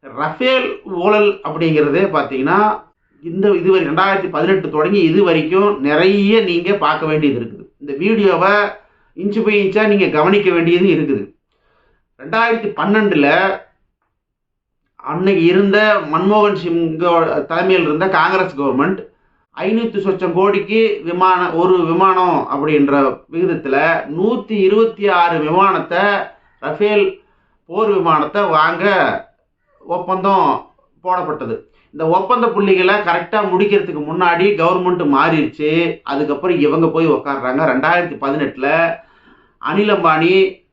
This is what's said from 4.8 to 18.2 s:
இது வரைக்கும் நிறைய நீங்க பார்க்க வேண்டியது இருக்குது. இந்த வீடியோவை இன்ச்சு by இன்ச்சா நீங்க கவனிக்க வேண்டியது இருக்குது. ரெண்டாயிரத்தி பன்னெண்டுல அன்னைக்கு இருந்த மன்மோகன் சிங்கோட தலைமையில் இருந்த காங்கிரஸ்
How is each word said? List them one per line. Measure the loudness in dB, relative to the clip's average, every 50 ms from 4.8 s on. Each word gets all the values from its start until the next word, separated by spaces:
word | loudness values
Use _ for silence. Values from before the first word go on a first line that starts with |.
| 0 2 2 2
இது | 2 4 4 4 2
வரைக்கும் | 4 2 0 0 0 0 2 2 2 0 0
நிறைய | -2 0 2 2 2 2 2 2 2 2 2 2
நீங்க | 2 2 -2 -2 0 -2 -2
பார்க்க | 0 0 -2 -2 -2 -2
வேண்டியது | -2 -2 0 0 0 -2 -2
இருக்குது. | -6 -10 -12 -18 -20 -20 _ _
இந்த | -12 -12 -8
வீடியோவை | -4 -2 0 0 2 2 2 2 2 2 2 2 2 0 -2 -6 -12 _ _ _ _ _ _ _
இன்ச்சு | -8 -6 -4 -2 -2
by | 0 0 0
இன்ச்சா | 2 0 0 0 0 2 2
நீங்க | 2 2 2 2
கவனிக்க | 2 2 2 2 2 2 2 2
வேண்டியது | 0 2 2 2 2 2 4 2
இருக்குது. | 2 0 0 -2 -2 -4 -4 -10 _ _ _ _ _ _ _ _ _ _ _ _ _ _ _ _ _ _
ரெண்டாயிரத்தி | -12 -6 -2 0 0 0 0 -2 -2 -6 -4
பன்னெண்டுல | -4 -2 0 2 2 2 2 2 2 2 2 2 2 0 0 -4 -6 -10 _ _ _ _ _ _ _ _ _ _ _ _ _ _ _ _ _ _ _ _ _ _ _ _ _ _
அன்னைக்கு | _ -12 -8 -6 -2 0 0 2 4 4
இருந்த | 4 4 4 2 4 4 2 4 4 2 0 -2 -2 -4
மன்மோகன் | -2 0 2 2 4 2 2 0 -2 -4
சிங்கோட | -4 -2 -2 -2 -2 -2 -2 0 2 2 2 2 0 -2 -4 -4
தலைமையில் | -4 -4 -2 0 2 2 2 2
இருந்த | 0 -2 -2 -2 0
காங்கிரஸ் | 0 2